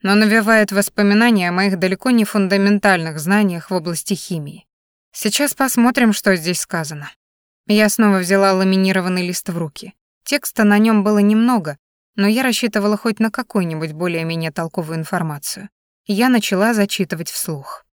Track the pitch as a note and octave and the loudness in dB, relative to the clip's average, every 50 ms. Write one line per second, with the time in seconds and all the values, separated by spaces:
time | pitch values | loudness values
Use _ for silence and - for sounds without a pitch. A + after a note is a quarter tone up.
0 | - F#3+ G3+ G#3 A3 G#3 A3 A3+ G#3 G#3+ A3+ A3 G#3 G3+ F#3+ G3 G3+ - _ - | 0 2 2 4 4 4 2 2 2 4 4 4 4 2 0 -2 -2 -2 _ 0
1 | G#3 G3+ G3+ G#3+ A#3 A#3+ A3+ G3 F3+ F3 F3 F#3 G3 G3+ F#3+ F3 F3 F#3 F#3+ - | 2 4 4 4 4 4 2 2 0 0 0 0 0 0 0 0 0 -2 -2 -2
2 | - B3+ B3 A#3 G#3+ - - G#3+ G3 F#3 G3 G3 G3 G3+ G#3 G3+ - G3+ F#3+ E3+ | 0 0 2 2 2 0 0 -2 0 2 2 2 2 2 2 2 4 2 2 2
3 | D#3+ D#3+ D3 D#3 D3 E3+ G3 G#3+ G#3 F#3+ F3 E3+ - - F#3+ F3+ D#3 F3 E3+ D3+ | 0 -6 -8 -6 -2 0 2 2 2 0 -2 -4 -8 -6 -6 -4 -4 -4 -8 -8
4 | - - G3 F#3 - - F3+ D#3+ D3 C#3+ - - _ _ _ _ _ _ _ _ | -4 -6 -6 -6 -4 -8 -8 -8 -8 -10 -16 -20 _ _ _ _ _ _ _ _
5 | _ _ _ - - G#3+ - - C#4+ C#4 - - C#4 B3+ - B3 A#3 B3 A#3+ - | _ _ _ -10 -8 -6 -2 -2 -2 -2 -2 -2 -2 0 2 4 4 4 4 4
6 | B3 A3 G3+ - - G3+ F#3+ E3+ D#3 F3 F3+ - - _ - E3+ D#3+ D3 D#3+ D3 | 2 2 2 2 2 0 0 0 0 -4 -4 -4 -6 _ -6 -6 -6 -8 -10 -14
7 | D3 C#3 - _ _ _ _ _ _ _ _ _ _ - G#3 G#3+ G#3+ G#3 - - | -16 -18 -20 _ _ _ _ _ _ _ _ _ _ 0 2 4 4 4 4 4
8 | A3 G#3 G3 F#3+ F3+ F3 G3 G3 G3 G3 F#3+ F#3 F#3+ F#3+ F#3+ F#3+ F#3+ F#3+ F#3+ F#3+ | 4 4 4 2 2 2 2 4 4 4 4 2 2 2 2 2 2 2 0 0
9 | F3 F3+ F#3 F3+ F3+ F3 F3+ - - - E3+ E3+ E3 D3+ _ - - F#3+ - _ | -2 -2 -2 -2 -4 -4 -6 -8 -8 -8 -6 -6 -6 -8 _ -14 -18 -18 -20 _
10 | _ _ _ _ _ - C#4 C#4+ - - - - G#3+ G#3 G3+ G#3 A3 A3+ A3 G#3+ | _ _ _ _ _ -4 -4 -4 -4 -4 -2 2 2 4 4 4 4 4 2 2
11 | F#3+ G#3+ G#3+ G#3 G3+ G#3 G#3+ A3 A#3 A#3+ B3+ A3 D#3 D3+ C#3+ _ _ _ _ _ | 2 2 2 4 4 4 4 2 2 2 0 0 -2 -6 -10 _ _ _ _ _
12 | _ _ _ - G3 G3+ A3 B3+ C4 B3+ A3 - - A#3 - A3 G3+ G#3 G#3+ G#3 | _ _ _ -2 0 0 2 0 0 0 -2 -2 -2 -2 -2 0 0 0 -2 0
13 | - A#3 G#3 - A3 A3 - - A#3+ _ - G#3+ F3+ E3 D#3+ D#3 D#3+ D#3 D3+ D3+ | -2 -4 -2 0 -2 -2 -2 -6 -10 _ -2 -2 -2 -2 -4 -6 -6 -8 -6 -6
14 | F3 F3+ E3+ E3 D#3+ E3 E3 E3 E3 D#3+ D3+ - E3 E3 - - E3 D#3 E3 D#3+ | -4 -4 -4 -4 -4 -4 -4 -4 -4 -6 -4 -6 -8 -6 -6 -8 -6 -6 -6 -8
15 | D#3+ - - F3 E3 D#3+ D3 C#3+ - - - - - - _ _ _ _ _ _ | -6 -4 -4 -4 -4 -4 -6 -8 -10 -10 -12 -12 -14 -18 _ _ _ _ _ _
16 | _ - G3+ F#3+ A#3+ C4 B3+ A3+ - - G3 F#3 G3+ A3+ A#3+ G#3+ G3+ G3+ - - | _ -4 0 2 2 2 2 2 2 0 0 0 2 2 2 0 0 -2 -2 -6
17 | F#3+ - G3+ D#3+ E3 - - - - - D#3+ C#3 C3+ - - - _ _ | -4 -6 -4 -8 -8 -10 -8 -8 -8 -8 -8 -10 -10 -16 -18 -18 _ _